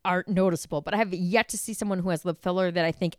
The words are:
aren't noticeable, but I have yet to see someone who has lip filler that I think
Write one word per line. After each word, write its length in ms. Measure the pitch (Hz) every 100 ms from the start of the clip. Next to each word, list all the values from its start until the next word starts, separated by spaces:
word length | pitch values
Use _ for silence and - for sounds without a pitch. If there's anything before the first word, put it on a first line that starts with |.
aren't 240 | 190 180 -
noticeable, 540 | 185 185 165 - 156
but 100 | -
I 40 | 208
have 160 | 214
yet 340 | 175 180 220 226
to 80 | 208
see 140 | -
someone 280 | 220 208 185
who 100 | 180
has 140 | 160
lip 180 | 180 165
filler 280 | 185 180 185
that 140 | 175
I 80 | 165
think 240 | - 170